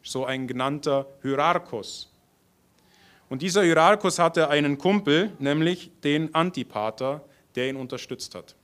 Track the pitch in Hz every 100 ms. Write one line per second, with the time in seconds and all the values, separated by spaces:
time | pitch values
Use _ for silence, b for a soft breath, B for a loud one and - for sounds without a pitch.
0 | - 131 131 131 131 123 131 143 147 139
1 | 139 - 135 135 156 170 - 113 92 -
2 | - _ _ _ _ _ _ _ b b
3 | b b b 131 180 180 180 160 165 214
4 | 190 - 170 170 156 147 147 143 180 202
5 | 196 151 208 156 139 151 160 175 - _
6 | 147 147 156 160 175 156 120 107 107 110
7 | 131 147 - b b - 127 135 127 123
8 | - 127 - 90 85 _